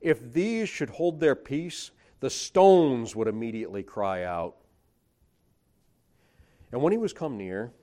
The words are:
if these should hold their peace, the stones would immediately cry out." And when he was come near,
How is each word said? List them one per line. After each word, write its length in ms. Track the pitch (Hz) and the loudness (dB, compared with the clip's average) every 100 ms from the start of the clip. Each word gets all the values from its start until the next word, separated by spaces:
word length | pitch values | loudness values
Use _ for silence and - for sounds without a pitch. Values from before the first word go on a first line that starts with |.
if 320 | 160 147 120 | 0 0 -2
these 360 | 143 208 226 208 | -2 0 -2 -4
should 220 | - 139 | -6 -8
hold 280 | - 170 156 | -4 -4 2
their 160 | 160 | 2
peace, 560 | 131 - 143 175 - - _ _ _ | 2 -2 -8 -8 -12 -16 _ _ _
the 100 | 131 | -8
stones 880 | - - 185 196 185 151 123 107 104 | -6 0 6 8 8 6 2 -4 -4
would 100 | 110 | -4
immediately 560 | 107 117 110 95 98 | -4 -6 -6 -8 -8
cry 400 | 95 107 98 92 | -8 -4 -4 -2
out." 340 | 90 87 85 - _ _ _ _ _ _ _ _ _ _ _ _ _ _ _ _ _ _ _ _ - | -4 -6 -8 -10 _ _ _ _ _ _ _ _ _ _ _ _ _ _ _ _ _ _ _ _ -10
And 120 | 120 | -2
when 100 | 160 | 0
he 60 | 226 | 2
was 140 | 214 | -2
come 240 | - 156 107 | -6 -8 -8
near, 360 | 92 95 123 - | -8 -8 -8 -12